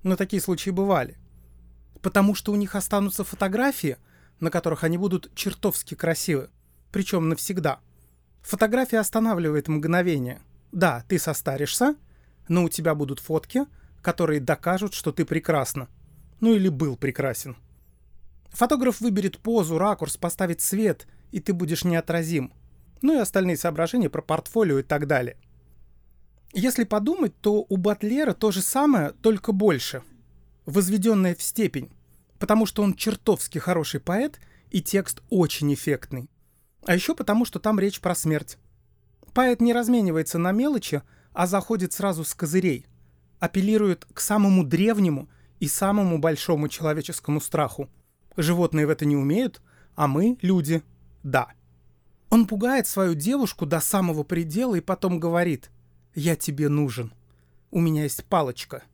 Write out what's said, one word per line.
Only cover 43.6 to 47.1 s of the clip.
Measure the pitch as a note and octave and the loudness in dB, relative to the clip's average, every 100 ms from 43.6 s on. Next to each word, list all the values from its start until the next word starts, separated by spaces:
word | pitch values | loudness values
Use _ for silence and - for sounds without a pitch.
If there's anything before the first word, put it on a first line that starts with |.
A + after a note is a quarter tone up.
| G3 G#3+ G3+ F3 - | 2 4 2 0 -6
к | - | -8
самому | - G#3+ G3 F#3 C#3+ | 0 4 6 4 4
древнему | E3+ G#3 G#3 F#3 C#3 - _ - _ | 2 2 4 2 0 -8 _ -20 _
и | C#3+ | -4
самому | - G3 G#3 F#3 E3 | 0 2 2 2 2
большому | D#3+ D3+ - D#3 D3 | 0 0 0 0 0
человеческому | - D#3 D3+ - | -2 -2 -2 -4